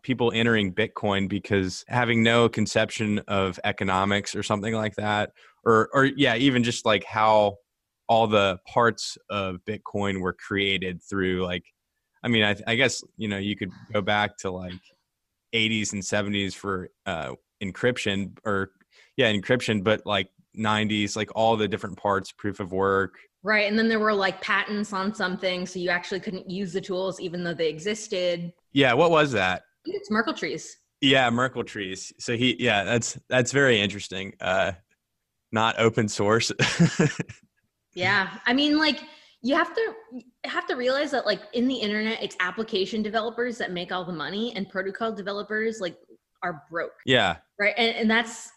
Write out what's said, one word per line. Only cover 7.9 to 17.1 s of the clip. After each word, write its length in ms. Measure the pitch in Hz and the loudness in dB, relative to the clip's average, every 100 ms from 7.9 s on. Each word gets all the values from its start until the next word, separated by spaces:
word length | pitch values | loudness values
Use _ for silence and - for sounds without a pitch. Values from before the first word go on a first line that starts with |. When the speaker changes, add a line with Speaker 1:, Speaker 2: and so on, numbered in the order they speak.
| _ - | _ 2
Speaker 1:
all 180 | 113 113 | 4 4
the 320 | 107 98 92 - | 4 4 0 -2
parts 520 | - 117 107 - - _ | 2 2 2 -10 -12 _
of 280 | 101 95 90 - | -6 -4 -6 -8
Bitcoin 540 | 104 - 104 101 95 | -10 -8 -4 -2 -2
were 100 | 90 | -4
created 680 | - - 101 98 95 92 87 | -6 -4 0 0 0 -4 -8
through, 400 | - 101 92 92 | -8 -2 0 0
like, 220 | 90 90 - _ _ _ _ _ | -2 -4 -8 _ _ _ _ _
I 60 | 131 | 0
mean, 160 | 117 107 | 2 2
I, 100 | 101 - | 0 -2
I 100 | 117 | 2
guess, 280 | 131 - - - | 2 0 -12 -10
you 100 | 110 | -6
know, 100 | 98 | -4
you 200 | 101 101 | -4 -4
could 140 | 98 - - | -6 -10 -6
go 100 | 107 | -4
back 360 | 101 104 104 - | 0 0 0 -4
to, 140 | 98 | -8
like, 280 | 92 92 92 _ _ _ _ _ _ _ | -8 -10 -14 _ _ _ _ _ _ _
eighties 400 | 117 110 110 104 | 0 0 0 -2
and 140 | 104 95 | -6 -2
seventies 500 | 104 101 101 98 - | -2 0 -2 -2 -4
for, 340 | 101 92 90 _ | -6 -6 -8 _
uh, 280 | - | -8